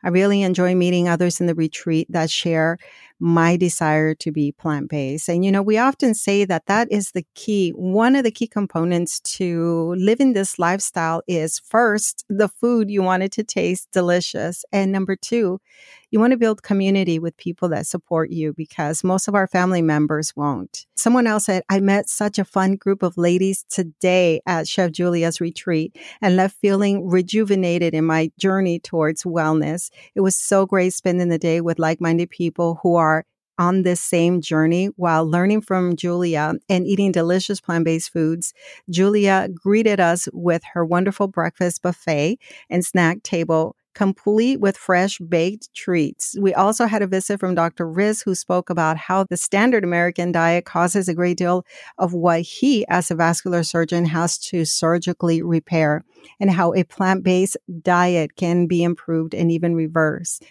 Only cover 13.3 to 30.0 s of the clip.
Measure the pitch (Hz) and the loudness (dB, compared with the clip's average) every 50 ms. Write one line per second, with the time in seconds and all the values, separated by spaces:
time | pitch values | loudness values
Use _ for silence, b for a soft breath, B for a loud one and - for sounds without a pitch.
13.3 | - - 214 - - 202 175 175 180 185 - _ - 190 180 175 175 180 175 - | -4 -6 -6 -4 -4 -2 -2 -2 -2 -4 -6 _ -2 0 2 2 2 0 0 -2
14.3 | - - 104 165 175 - - - - 202 196 190 196 196 190 185 196 - - - | -6 -6 -6 -6 -6 -8 -12 -4 -2 0 0 0 0 -2 -2 -2 -4 -6 -4 -4
15.3 | - 240 220 185 180 190 b b b b b b b b b b - 214 220 240 | -2 0 0 0 -2 -4 b b b b b b b b b b 2 2 4 4
16.3 | 262 233 233 220 214 214 _ - 208 196 196 190 196 196 190 175 170 160 165 165 | 4 4 2 0 0 -2 _ -2 0 0 2 2 2 2 2 0 0 -2 -2 -6
17.3 | - _ - 175 170 _ - 175 160 139 165 - - 180 - _ 175 160 160 - | -8 _ -10 -10 -6 _ -2 -2 -2 -2 -4 -6 -8 -8 -6 _ -2 -2 -2 -2
18.3 | - 165 156 156 143 - 160 - - - 160 147 160 - - 185 185 190 - - | -4 -4 -4 -4 -4 -6 -12 -12 -8 -6 -4 -4 -4 -2 -2 0 0 0 -2 0
19.3 | 202 202 190 185 - 185 180 180 185 180 165 160 151 151 151 147 156 151 160 - | 0 0 0 2 2 0 2 2 2 2 2 2 2 2 2 2 0 -2 -4 -6
20.3 | - - 147 147 139 104 90 - _ - - _ _ - - 233 240 254 240 226 | -6 -4 -4 -2 -2 -4 -8 -12 _ -18 -20 _ _ -2 0 2 2 4 2 2
21.3 | 214 214 - - 196 185 - - 190 196 196 196 196 202 202 - - - 208 208 | 0 0 0 0 -2 -2 -2 0 0 2 2 2 2 2 0 -2 -4 -4 -4 -2
22.3 | 202 - 196 - - 196 190 190 196 196 - 202 196 196 - 175 175 - 170 175 | -2 -2 -4 -2 0 0 2 2 0 0 0 -2 -2 0 -2 -4 -2 0 0 2
23.3 | 175 180 190 190 190 - - _ - - 185 165 - _ - 185 180 185 180 170 | 4 4 2 2 0 -4 -8 _ -4 -4 -4 -6 -6 _ 0 2 4 4 4 4
24.3 | 160 156 - - 180 165 160 - - - 185 175 160 - 175 175 175 170 165 165 | 2 0 -2 -2 -2 -2 -2 -4 -2 0 0 -2 0 -2 -2 0 0 0 0 -2
25.3 | 160 - 170 165 165 - - - 170 156 156 - B B B B B B - 196 | -2 -2 -6 -6 -6 -8 -4 -2 -2 -2 -2 -4 B B B B B B 0 2
26.3 | 180 185 185 196 - - - 202 196 196 202 202 202 202 180 190 170 185 185 180 | 4 4 2 0 -2 0 0 2 2 4 2 2 0 0 -2 0 0 0 0 2
27.3 | - 214 220 202 202 190 185 175 170 175 170 165 160 156 156 165 160 160 160 160 | 0 0 2 2 2 0 2 0 0 0 0 0 0 0 0 2 2 0 0 -2
28.3 | _ _ - 196 190 190 196 180 170 170 _ - - 165 156 151 160 - - 180 | _ _ -2 0 0 2 0 0 -2 -4 _ -6 -2 0 0 0 -2 -4 -6 -4
29.3 | 165 170 156 156 160 156 151 147 156 175 - - B B | -2 0 0 2 2 0 0 0 -4 -6 -8 -10 B B